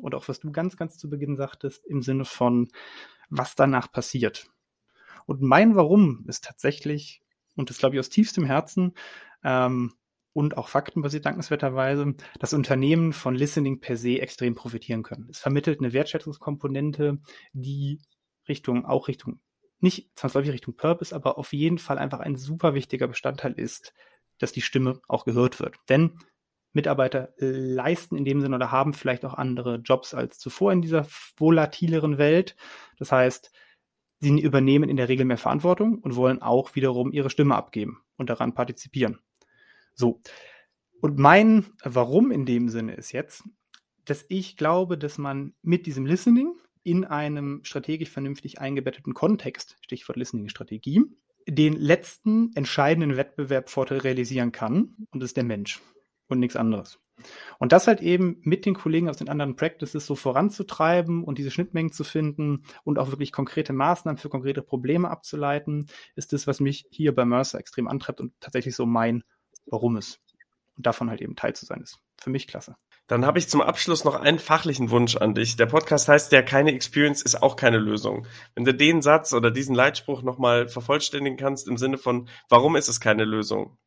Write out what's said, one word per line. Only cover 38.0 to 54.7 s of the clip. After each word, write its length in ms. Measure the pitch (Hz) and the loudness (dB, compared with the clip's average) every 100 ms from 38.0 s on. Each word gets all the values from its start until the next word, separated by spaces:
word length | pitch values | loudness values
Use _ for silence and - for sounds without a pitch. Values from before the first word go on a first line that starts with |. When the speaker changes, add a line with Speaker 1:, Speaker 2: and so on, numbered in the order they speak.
| _ - | _ -10
Speaker 1:
und 140 | 127 | -6
daran 240 | 117 123 | -4 -2
partizipieren. 640 | 117 123 - - 135 113 - _ _ _ _ _ _ _ | -2 -4 -6 -10 -2 -2 -4 _ _ _ _ _ _ _
So. 280 | - 120 - - - - - _ _ _ _ | -2 0 0 -10 -20 -20 -20 _ _ _ _
Und 160 | 147 143 | -2 6
mein 480 | 143 185 220 220 - _ | 8 10 8 6 4 _
Warum 480 | 135 123 120 160 262 | -2 0 2 4 4
in 160 | 190 127 | 2 0
dem 220 | 120 120 | 0 0
Sinne 240 | 113 113 | -2 -8
ist 180 | - - | -10 -10
jetzt, 300 | 127 - - - - _ - _ _ | -10 -10 -14 -20 -20 _ -20 _ _
dass 200 | - 147 - | -8 -8 -6
ich 280 | 190 185 - | -8 -8 -4
glaube, 400 | 156 175 185 170 | 0 0 0 -4
dass 220 | 147 - | -6 -8
man 340 | 143 139 139 - | -8 -8 -10 -8
mit 220 | 165 170 | 0 0
diesem 220 | 170 135 135 | 0 -6 -2
Listening 480 | 185 240 240 302 349 _ _ | 2 6 4 4 -4 _ _
in 220 | 170 175 | -2 0
einem 560 | 190 147 151 147 143 143 | 0 -4 -4 -4 -6 -8
strategisch 440 | - 143 143 156 156 | -10 -10 -6 -6 -6
vernünftig 520 | - 139 139 - - | -8 -8 -8 -12 -10
eingebetteten 520 | 135 139 131 - - | -6 -4 -6 -8 -10
Kontext, 640 | 131 170 214 - - - _ | -2 0 0 -2 -12 -16 _
Stichwort 340 | - 123 - 120 | -14 -12 -10 -8
Listening-Strategie, 840 | 127 113 104 - - 107 135 170 285 - _ _ - | -8 -8 -10 -12 -12 -10 2 2 2 -2 _ _ -4
den 280 | 143 151 | 2 2
letzten 800 | 156 147 165 - - 214 220 233 | 2 2 2 0 -6 0 2 2
entscheidenden 640 | 190 127 - 143 165 151 131 | -2 -2 0 2 2 2 0
Wettbewerbsvorteil 800 | 143 - 135 135 - - 131 135 | -4 -6 -2 -2 -2 -4 -2 -2
realisieren 540 | 131 127 123 131 120 | -2 -2 -2 -2 -2
kann, 420 | - 110 | -4 -2